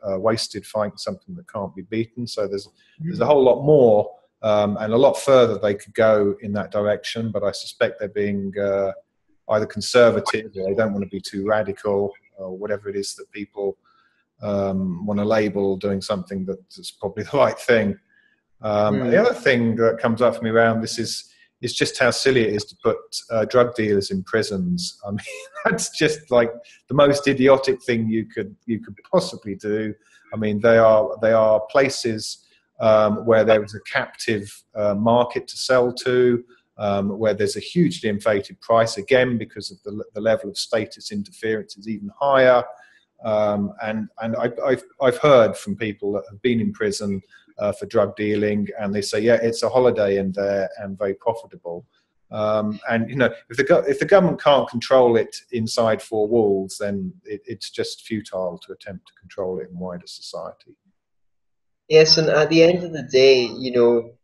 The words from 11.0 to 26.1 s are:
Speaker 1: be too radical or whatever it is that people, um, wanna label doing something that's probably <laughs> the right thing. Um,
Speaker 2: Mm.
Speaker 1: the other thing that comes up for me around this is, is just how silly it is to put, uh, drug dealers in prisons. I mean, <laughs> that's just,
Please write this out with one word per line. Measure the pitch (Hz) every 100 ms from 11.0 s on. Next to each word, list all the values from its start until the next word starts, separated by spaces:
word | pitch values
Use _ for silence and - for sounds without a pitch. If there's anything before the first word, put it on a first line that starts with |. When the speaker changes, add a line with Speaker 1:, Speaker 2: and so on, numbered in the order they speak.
| 95
Speaker 1:
be | 98
too | - 101 98
radical | 107 104 98 107 98 101 - _ -
or | 95 92
whatever | 104 101 101
it | 101
is | 98 -
that | -
people, | 104 101 - 101 95 _ _ _ _ _ _
um, | 104 101 98 95 95 87 101
wanna | 104 104
label | 110 107 98 98 95
doing | 101 98
something | - 101 90 98 92
that's | 95 _ - 87
probably | - 101 101
<laughs> | 104
the | 143
right | 120 98
thing. | - 117 104 98 _ _ _ _ _ _
Um, | 110 104 107 104
Speaker 2:
Mm. | 123
Speaker 1:
the | 165
other | 233
thing | - - 123 117 110
that | 113 110
comes | 120 113
up | 123 113
for |
me | 113
around | 113 113 113
this | 113 -
is, | 110 - - _ _ _
is | 120
just | - 143 -
how | 127
silly | 117 135 131
it | 110
is | 104 -
to | -
put, | 117 107 - - -
uh, | 113 107
drug | 127 120
dealers | - 107 101 98
in | 95
prisons. | 92 - 104 98 90 87 87 - 101
I |
mean, | 101 - -
<laughs> | - - -
that's | - - -
just, | 151